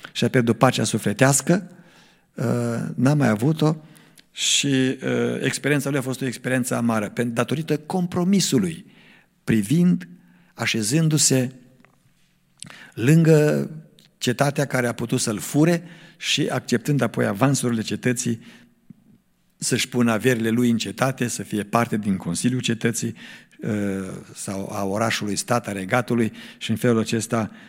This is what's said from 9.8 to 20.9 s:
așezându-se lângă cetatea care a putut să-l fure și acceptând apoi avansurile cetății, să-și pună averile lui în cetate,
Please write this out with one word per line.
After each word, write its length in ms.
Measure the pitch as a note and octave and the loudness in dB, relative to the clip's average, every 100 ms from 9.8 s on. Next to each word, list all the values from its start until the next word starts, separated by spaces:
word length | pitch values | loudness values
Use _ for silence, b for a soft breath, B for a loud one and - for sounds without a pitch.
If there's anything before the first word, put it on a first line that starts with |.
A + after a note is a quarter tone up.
| F3+ F3 - b b b b | 4 2 -2 b b b b
așezându-se 960 | - A2+ A2+ G#2+ D#3 D#3+ D3+ - C3 B2 - - _ _ _ _ _ _ _ _ _ B B B | -6 -4 -2 0 2 2 2 4 2 0 -6 -20 _ _ _ _ _ _ _ _ _ B B B
lângă 760 | - A#2 E3 D#3+ D3+ D3+ D3 C#3+ - - _ _ - | -2 4 6 8 6 6 2 -2 -10 -20 _ _ -6
cetatea 480 | - - C#3+ C#3+ C#3 | -2 0 0 -2 -2
care 220 | C3 A#2+ | -2 -2
a 60 | |
putut 260 | A#2 A#2 B2+ | -4 -2 -2
să-l 200 | - G#2 | -2 -4
fure 440 | - C#3+ D#3+ E3+ E3+ B B - | 0 4 4 2 -4 B B -8
și 300 | - - - | -4 -2 -2
acceptând 500 | C3 - A#2+ - C#3+ | -4 -2 -2 0 0
apoi 240 | A#2 - A2+ | 0 0 -2
avansurile 560 | G2+ C3+ C3+ B2 A#2 | 2 2 2 0 -2
cetății, 600 | G2+ G#2+ B2+ B2 A#2+ A2+ B B B _ - - _ _ _ _ _ - | -2 -2 -2 -2 -2 -6 B B B _ -20 -20 _ _ _ _ _ -10
să-și 320 | - A#2+ - | -2 -2 0
pună 220 | B2 A#2 | 2 2
averile 380 | G#2+ B2 A#2 A2+ | 4 2 2 2
lui 200 | A#2 B2 | 2 2
în 80 | A2+ | 2
cetate, 500 | G2 | -2